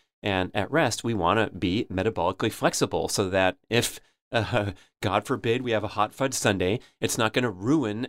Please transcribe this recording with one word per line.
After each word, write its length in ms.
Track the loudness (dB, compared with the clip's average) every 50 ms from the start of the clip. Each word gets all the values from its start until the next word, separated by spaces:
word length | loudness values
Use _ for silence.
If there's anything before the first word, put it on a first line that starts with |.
| _ _ _ _
And 280 | -4 -2 0 0 0 0 -2
at 160 | -2 -2 0
rest, 340 | 0 2 2 0 0 -2 -4
we 100 | -4 -2
wanna 360 | 2 2 2 4 2 2 0
be 360 | -2 -2 -2 0 0 0 -2 -2
metabolically 640 | -2 -2 0 0 0 0 0 0 0 0 -2 -2
flexible 560 | 0 0 0 0 0 0 -2 0 0 -2 -2 -2
so 220 | 0 0 0 2
that 260 | 2 2 2 2 0 _ _ -2
if, 280 | 0 0 0 0 -4 -8 _ _ _ _ _ -4
uh, 400 | -2 -2 0 0 0 0 0 -2 -6 -10 -14
<laughs> 160 | _ _ -6
God 240 | -2 0 0 0 0
forbid, 340 | -2 -4 -2 0 0 0 0
we 120 | 0 0
have 120 | 0 0 -2
a 40 | -2
hot 260 | -2 -2 -2 -2 -2
fudge 180 | -2 -2 -2
sundae, 460 | -2 0 2 2 2 2 2 0 0 -2 -4 -10 _ -6
it's 180 | -4 -2 0 0
not 160 | 0 0 2
gonna 160 | 0 0 -2
ruin 580 | -2 -2 0 2 2 2 2 0 -2 -4 -6